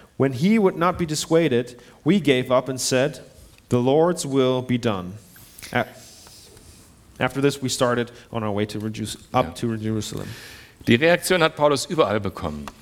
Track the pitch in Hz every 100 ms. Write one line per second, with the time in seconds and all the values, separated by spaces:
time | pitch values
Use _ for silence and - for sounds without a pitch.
0 | - - 135 120 180 226 190 156 175 170
1 | 165 151 - 165 160 120 127 - - -
2 | 143 202 143 127 123 127 135 131 - 127
3 | 139 - - - - - _ 123 123 151
4 | 170 175 143 135 127 127 123 123 117 98
5 | 90 104 - - - - - 123 - -
6 | - - - - - - - - - -
7 | - - 127 139 139 139 131 - 123 120
8 | 117 - - 113 107 101 107 107 110 110
9 | 107 - - 123 82 - 120 110 110 110
10 | - 104 98 113 - - - _ - 117
11 | 160 175 - 185 160 - 147 139 - 156
12 | 107 107 98 - 82 76 71 -